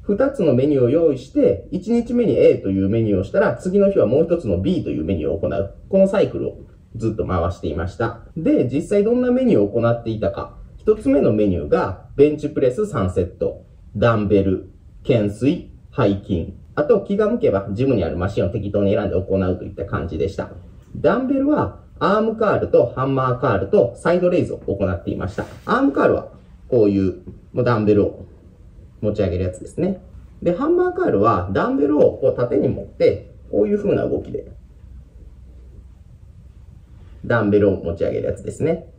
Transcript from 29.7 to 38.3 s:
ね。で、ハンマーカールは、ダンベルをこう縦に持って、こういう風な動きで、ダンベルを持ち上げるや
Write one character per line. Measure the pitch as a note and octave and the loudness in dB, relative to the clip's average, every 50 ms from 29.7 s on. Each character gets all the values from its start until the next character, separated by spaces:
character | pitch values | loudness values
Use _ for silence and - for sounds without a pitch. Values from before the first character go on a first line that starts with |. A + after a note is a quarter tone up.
| - - | -6 -4
ね。 | E3 G3 G3 - - - - - - - - - | -2 -2 -4 -6 -10 -20 -20 -20 -20 -20 -18 -4
で、 | - - - | -2 -2 0
ハ | - C#4 | 0 0
ン | D#4 F4 | 2 2
マ | F4+ F4+ F4+ | 2 2 0
ー | F4+ | 0
カ | F#4 F4+ | 0 0
ー | - | 0
ル | A2 G2 | 2 2
は、 | G2+ - - F2+ F2+ F#2 F#2+ | 2 2 2 0 -2 -2 -2
ダ | D#3+ - | -2 -2
ン | B3 C4+ | 0 0
ベ | C4+ D3 | 0 0
ル | C#3+ D3+ C#3+ | 0 4 4
を | C3 - - | 4 2 2
こ | - C#3 B2 | 2 0 0
う | - | 0
縦 | - B2 - C#3+ | 0 -2 0 0
に | - - | 0 0
持 | - - - - | 0 -2 -4 -10
っ | |
て、 | - - - - C3+ - - - - - - - - | -14 -4 2 2 2 2 0 -8 -18 -20 -20 -14 -4
こ | - - | 0 0
う | G#3+ | 2
い | G#3 G3+ | 2 0
う | |
風 | G3+ - F#3+ - | 0 0 0 0
な | - - | 0 0
動 | - - - | -2 -4 -6
き | - - | -6 -8
で、 | - - - - - - - - - - - - - - - - - - - - - - - - - - - - - - - - - - - - - - - - - - - - - - - - - - - _ - - - - - - - | -10 -12 -12 -12 -20 -20 -20 -20 -20 -20 -20 -20 -20 -20 -20 -20 -20 -20 -20 -20 -20 -20 -20 -20 -20 -20 -20 -20 -20 -20 -20 -20 -20 -20 -20 -20 -20 -20 -20 -20 -20 -20 -20 -20 -20 -20 -20 -20 -20 -20 -20 _ -20 -20 -20 -20 -20 -16 -4
ダ | - - - | -2 -2 0
ン | G#2 G2+ | 2 2
ベ | G2+ G#2 | 2 4
ル | G2+ G2 | 4 2
を | F2+ - - | 2 0 -4
持 | E2+ - | -8 -4
ち | - - | -4 -4
上 | - | -4
げ | - - | -2 -4
る | - | -4
や | - | -4